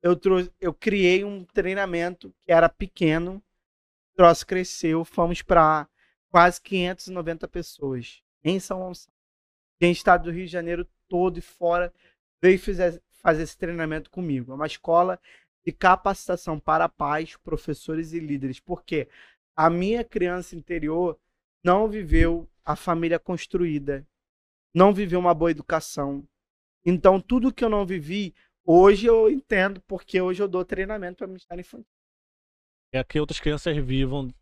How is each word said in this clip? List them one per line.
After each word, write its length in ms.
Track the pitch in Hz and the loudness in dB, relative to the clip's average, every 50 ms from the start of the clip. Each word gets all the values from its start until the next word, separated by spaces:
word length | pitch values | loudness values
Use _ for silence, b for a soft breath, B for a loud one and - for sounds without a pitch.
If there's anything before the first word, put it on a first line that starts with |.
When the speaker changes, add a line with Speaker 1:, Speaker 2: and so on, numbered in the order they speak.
| - | 2
Speaker 1:
eu 140 | 175 180 | 0 0
trou-, 320 | 175 - 196 190 185 185 175 - _ | 2 2 2 2 2 0 -4 -10 _
eu 140 | - 175 151 | -6 -6 -6
criei 500 | _ - 220 202 202 190 180 180 190 202 | _ -4 -2 0 2 4 4 4 2 0
um 200 | 202 202 196 180 | -4 -10 -12 -14
treinamento 880 | _ _ - 185 180 190 202 196 190 175 170 170 175 180 _ - - _ _ | _ _ -4 -2 -2 -2 -4 -4 -4 -4 -4 -4 -6 -8 _ -18 -20 _ _
que 120 | _ - 170 | _ 2 4
era 160 | 165 165 165 | 4 4 4
pequeno, 680 | - _ 208 185 _ - 180 160 156 165 170 180 190 | 2 _ -12 -12 _ -2 0 0 0 0 -4 -6 -10
o 800 | 202 _ _ _ _ _ _ _ _ _ _ _ _ _ _ _ | -14 _ _ _ _ _ _ _ _ _ _ _ _ _ _ _
troço 300 | - 185 170 - - - | 6 8 8 8 6 -2
cresceu, 580 | _ 190 185 185 - - - - 165 160 165 165 | _ -6 -6 -6 -6 -10 -6 -2 -2 -2 -2 -2
fomos 360 | - - - 175 170 175 - - | -4 -2 -2 -2 -2 -2 -6 -2
pra 460 | - 185 170 160 156 156 151 147 _ _ _ _ _ _ _ _ _ | 2 4 4 6 4 2 0 -4 _ _ _ _ _ _ _ _ _
quase 300 | - 175 175 180 175 - | 4 6 6 6 4 -2
quinhentos 460 | _ - 196 185 175 180 190 _ - | _ -8 -4 -4 -4 -4 -6 _ -14
e 60 | - 185 | -12 -10
noventa 360 | 180 165 160 165 160 - 175 | -8 -8 -8 -8 -10 -12 -12
pessoas 760 | _ 175 165 - - _ - 135 131 123 117 - - _ _ _ _ _ _ | _ -12 -12 -12 -14 _ -8 -8 -8 -8 -10 -12 -20 _ _ _ _ _ _
em 160 | 151 185 190 | -4 -4 -4
São 200 | 180 - 202 185 | -4 -8 -10 -10
Gonçalo. 340 | 185 185 180 - - _ _ _ _ _ _ _ _ _ _ _ _ _ _ _ | -10 -12 -14 -16 -20 _ _ _ _ _ _ _ _ _ _ _ _ _ _ _
Tem 100 | 175 175 175 | 0 0 0
estado 320 | - - - 180 175 170 | 0 4 4 4 4 2
do 60 | 170 165 | -4 -8
Rio 120 | 175 185 | -8 -10
de 80 | 170 170 | -8 -10
Janeiro 340 | 180 165 170 170 170 175 - _ _ _ _ | -8 -6 -6 -6 -6 -8 -12 _ _ _ _
todo 300 | 190 175 180 185 170 170 | -4 -2 -2 -2 -2 -6
e 20 | |
fora, 520 | 175 - _ _ 175 170 170 175 175 175 _ _ _ _ _ _ _ _ _ _ - | -16 -18 _ _ -2 -2 0 0 -2 -4 _ _ _ _ _ _ _ _ _ _ 4
veio 160 | 185 190 190 | 4 4 4
fizer, 420 | - - 196 175 180 175 165 - _ _ _ _ _ | 0 -6 -4 -2 -2 -2 -2 -6 _ _ _ _ _
fazer 200 | 185 165 156 160 | 0 0 0 -2
esse 120 | 151 - | -8 -10
treinamento 540 | _ - 170 170 170 160 156 156 156 151 _ | _ -10 -10 -6 -6 -6 -6 -6 -8 -10 _
comigo. 420 | _ 185 180 165 139 131 120 123 131 | _ -8 -6 -4 -4 -6 -6 -8 -8
É 20 | |
uma 120 | 139 151 | -8 -8
escola 520 | 156 - - _ - 165 170 175 185 180 - b b b b b b _ _ _ | -8 -8 -10 _ 2 4 4 4 2 -2 -8 b b b b b b _ _ _
de 80 | - - | -12 -8
capacitação 840 | _ - 185 180 190 - 196 196 - - - 180 175 - - 160 147 | _ 4 4 4 4 2 -4 -4 -4 -6 -6 -6 -6 -4 -8 -10 -8
para 280 | - - 156 160 170 165 | -2 -2 0 0 0 -2
pais, 480 | _ _ - 143 147 156 165 160 - | _ _ -4 -4 -4 -4 -6 -10 -14
professores 760 | _ _ - 156 151 - - 147 - - - 160 160 165 156 160 | _ _ -8 -8 -8 -6 -8 -10 -10 -8 -8 -8 -8 -8 -8 -10
e 60 | 170 | -10
líderes. 380 | 160 151 147 139 135 135 127 - | -8 -6 -8 -6 -6 -8 -10 -10
Por 220 | _ - 180 - _ | _ -12 -12 -12 _
quê? 240 | - 165 151 131 b b b b b b b b _ _ | -8 -6 -6 -6 b b b b b b b b _ _
A 140 | - 156 165 | 2 2 2
minha 340 | 170 175 185 196 226 240 226 | 2 2 -2 -2 -4 -4 -6
criança 500 | _ - 220 175 180 175 180 170 - - | _ -4 -4 -4 -4 -4 -6 -10 -12 -16
interior 640 | 170 143 _ 175 170 143 151 156 170 180 175 156 _ _ _ _ _ _ _ _ _ _ | -18 -12 _ -8 -6 -6 -4 -2 -2 -2 -4 -4 _ _ _ _ _ _ _ _ _ _
não 240 | 175 180 196 220 220 | 2 4 4 2 0
viveu 600 | 208 214 190 151 147 - - 165 170 170 165 - _ _ _ | -4 -6 -2 2 4 4 4 4 2 -4 -8 -12 _ _ _
a 120 | - 151 | -6 -6
família 420 | - - - 170 165 170 165 170 165 | -6 -2 -4 -2 -2 0 -2 -2 -2
construída, 880 | _ - 180 165 - - - 180 175 170 151 147 139 139 143 135 143 _ _ _ _ _ _ _ _ _ _ _ _ _ _ | _ -6 -8 -8 -8 -6 -4 -2 -2 -2 -2 -4 -4 -6 -8 -8 -8 _ _ _ _ _ _ _ _ _ _ _ _ _ _
não 180 | 165 185 202 208 | 6 6 6 6
viveu 260 | 185 208 180 170 180 | 2 -2 -2 -2 0
uma 140 | 180 175 170 | 2 2 2
boa 160 | 151 165 170 | 2 2 0
educação. 760 | 160 147 143 _ 170 160 151 - - - 143 139 143 139 143 _ _ _ _ _ _ _ _ _ _ _ _ | 0 -2 -4 _ -4 -4 -4 -6 -8 -6 -6 -6 -6 -10 -12 _ _ _ _ _ _ _ _ _ _ _ _
Então, 340 | 175 180 175 - 190 190 196 | -2 -2 4 4 4 4 4
tudo 320 | - _ 240 254 226 262 - | 0 _ -2 0 0 0 -2
que 120 | - 254 | -2 -2
eu 40 | 226 | -2
não 160 | 214 202 202 | 0 -2 -2
vivi, 480 | 175 190 180 143 147 185 208 208 175 - _ _ _ _ _ _ | -4 -6 -10 -8 -8 -6 -6 -6 -8 -10 _ _ _ _ _ _
hoje 420 | - 165 175 185 202 214 190 214 | 6 8 8 10 8 8 6 6
eu 240 | 233 226 226 220 220 | 4 6 6 6 4
entendo, 500 | 302 269 - _ 226 196 185 196 196 185 _ | 4 2 -4 _ 0 0 0 0 -2 -8 _
porque 340 | _ 196 180 - _ - 185 | _ -12 -12 -10 _ -2 0
hoje 220 | 185 185 185 180 202 | 0 0 -2 -2 -4
eu 60 | 196 | -2
dou 160 | 175 185 185 | -2 -4 -4
treinamento 520 | _ - 185 190 196 214 214 185 175 180 _ | _ -6 -8 -6 -8 -8 -10 -10 -12 -12 _
pra 80 | 240 | -14
Ministério 340 | 196 185 185 _ _ 175 180 175 | -14 -14 -18 _ _ -16 -16 -16
Infantil. 240 | _ - 254 220 _ _ _ _ _ _ _ _ _ _ _ _ _ _ _ _ _ _ _ _ _ - | _ -20 -20 -20 _ _ _ _ _ _ _ _ _ _ _ _ _ _ _ _ _ _ _ _ _ -6
Speaker 2:
É 100 | 131 127 | -6 -6
que 160 | _ - 151 | _ -4 -4
outras 220 | 147 143 - - | -4 -4 -6 -6
crianças 360 | - 151 147 147 - 170 156 147 | -4 -4 -4 -4 -4 -4 -4 -4
vivam. 500 | 139 127 131 135 135 127 135 143 135 123 - _ | -4 -2 -2 -2 -2 -2 -4 -6 -8 -10 -14 _